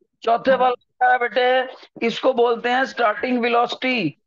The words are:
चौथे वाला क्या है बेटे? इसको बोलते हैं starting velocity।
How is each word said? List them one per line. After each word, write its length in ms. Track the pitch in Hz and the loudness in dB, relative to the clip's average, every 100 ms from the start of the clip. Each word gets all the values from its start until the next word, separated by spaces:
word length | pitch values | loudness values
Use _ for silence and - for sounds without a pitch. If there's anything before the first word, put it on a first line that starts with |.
| _ _ | _ _
चौथे 320 | 220 233 - 269 | -2 0 2 2
वाला 200 | 254 247 | 2 0
क्या 360 | _ - 247 | _ -2 0
है 80 | 254 | 2
बेटे? 540 | 240 202 247 254 262 - - - 233 | 0 0 2 2 -2 -8 -20 -6 -4
इसको 260 | - 269 | -2 0
बोलते 360 | 247 240 233 240 | 2 2 0 -2
हैं 160 | 254 269 | -2 -2
starting 540 | - 233 214 254 247 | 0 -2 0 -2 -2
velocity। 760 | 240 233 240 - 254 247 165 - | 0 0 0 -2 -4 -2 -4 -6